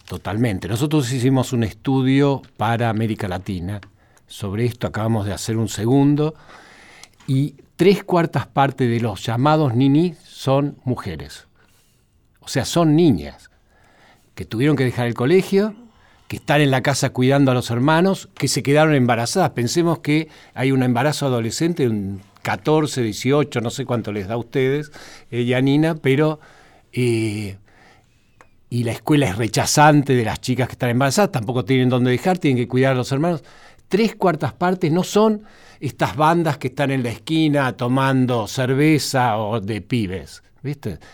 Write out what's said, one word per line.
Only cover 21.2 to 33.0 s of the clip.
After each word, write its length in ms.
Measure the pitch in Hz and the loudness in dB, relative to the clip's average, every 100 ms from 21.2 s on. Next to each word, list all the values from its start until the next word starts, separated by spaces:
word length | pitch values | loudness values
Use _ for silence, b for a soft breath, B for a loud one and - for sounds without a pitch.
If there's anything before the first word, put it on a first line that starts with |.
| 139 | -2
adolescente, 600 | 120 113 - 165 170 127 | -2 -2 -2 -2 0 -2
un 340 | 107 98 98 - _ | -2 -6 -10 -14 _
catorce, 600 | - 98 151 156 151 131 | -8 -4 0 2 0 -2
dieciocho, 580 | 113 101 127 143 147 123 | -4 -2 0 0 0 -4
no 80 | 117 | -6
sé 160 | 110 123 | -6 -4
cuánto 260 | 120 104 | -4 -4
les 160 | 104 92 | -6 -6
da 80 | 120 | -6
a 20 | |
ustedes, 540 | 117 139 131 143 151 B B B B | -4 -2 0 -2 -6 B B B B
eh, 160 | 120 120 | -4 0
Yanina, 500 | 127 135 143 160 165 | 2 2 2 2 0
pero, 440 | 135 135 156 151 b b b b b | 0 2 2 -2 b b b b b
eh, 640 | 120 123 113 110 104 101 101 _ b b b b b b b _ _ - | -2 0 0 -2 -4 -8 -12 _ b b b b b b b _ _ -8
y 140 | 120 | -4
la 80 | 120 | -4
escuela 360 | - - 147 135 | -4 0 2 2
es 80 | 92 | 0
rechazante 800 | 110 - - - 151 147 131 | -2 -2 0 6 6 6 4
de 120 | 127 107 | 2 0
las 160 | - | -4
chicas 260 | - 123 123 | -4 -2 -4
que 60 | |
están 180 | - 123 | -4 -2
embarazadas, 400 | 120 139 165 196 | 0 2 2 2
tampoco 340 | 135 104 123 107 | 0 -4 -2 0
tienen 240 | 131 123 | 2 2
dónde 220 | 123 127 | 2 2
dejar, 280 | 123 185 180 | 0 0 0
tienen 180 | 151 123 | 0 0
que 100 | 120 | 0
cuidar 260 | 127 131 | 0 2
a 20 | |
los 160 | 131 | 0